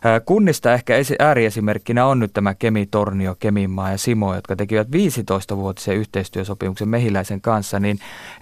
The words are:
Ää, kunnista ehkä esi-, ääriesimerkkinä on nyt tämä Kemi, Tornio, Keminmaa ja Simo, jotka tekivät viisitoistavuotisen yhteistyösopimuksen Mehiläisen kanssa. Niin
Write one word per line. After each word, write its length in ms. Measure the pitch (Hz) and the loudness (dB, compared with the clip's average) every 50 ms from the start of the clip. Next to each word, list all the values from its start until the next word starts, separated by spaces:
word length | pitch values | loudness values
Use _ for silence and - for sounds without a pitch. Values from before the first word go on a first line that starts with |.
| - | 2
Ää, 160 | 117 113 113 | 4 4 4
kunnista 540 | - - 180 220 208 180 147 - - 123 120 | 4 2 2 4 4 4 2 2 2 2 2
ehkä 220 | 123 - - 117 | 2 2 2 2
esi-, 200 | 127 139 131 147 - | 2 2 0 0 2
ääriesimerkkinä 840 | 135 151 147 123 113 110 101 113 104 107 104 101 - - 117 120 127 | 4 4 4 4 2 2 0 0 0 0 -2 -2 -2 -2 0 2 4
on 140 | 135 135 127 | 4 2 2
nyt 140 | 113 101 - | 0 -2 -2
tämä 220 | 107 101 98 95 | 0 0 0 0
Kemi, 300 | - - 113 110 107 101 | 0 0 0 0 0 0
Tornio, 500 | 101 - 104 104 101 98 98 95 95 92 - | 0 0 0 0 0 -2 -2 -2 -2 -4 -2
Keminmaa 520 | - 107 104 104 98 95 95 95 95 95 | -2 0 0 0 0 0 -2 -4 -2 -2
ja 60 | 98 98 | -4 -2
Simo, 380 | - 123 117 110 104 95 92 | -2 0 0 0 0 0 -2
jotka 200 | 92 - - 98 | -4 -4 -6 -4
tekivät 360 | 92 104 98 110 107 107 120 | -4 -4 0 0 0 0 0
viisitoistavuotisen 1040 | 139 175 208 170 127 123 107 - 95 98 - - 104 98 95 95 95 - - 104 95 104 | 0 0 2 0 0 -2 -4 -2 -2 -2 -2 -4 -6 -4 -4 -4 -6 -6 -4 -2 -2 -2
yhteistyösopimuksen 920 | 107 - - 98 98 - - 92 95 101 98 - 95 95 92 - 104 107 | -2 -2 -4 -6 -6 -6 -6 -8 -6 -6 -6 -6 -4 -6 -4 -4 -4 -2
Mehiläisen 520 | 113 120 120 113 101 98 95 - 104 98 | 0 0 0 0 0 0 -2 -4 -6 -6
kanssa. 380 | - 117 113 107 101 - - 101 | -2 0 0 0 0 -2 -2 -2
Niin 200 | 101 104 104 101 - - - - - - - - | 0 0 -2 -2 -6 -12 -20 -18 -18 -20 -8 -2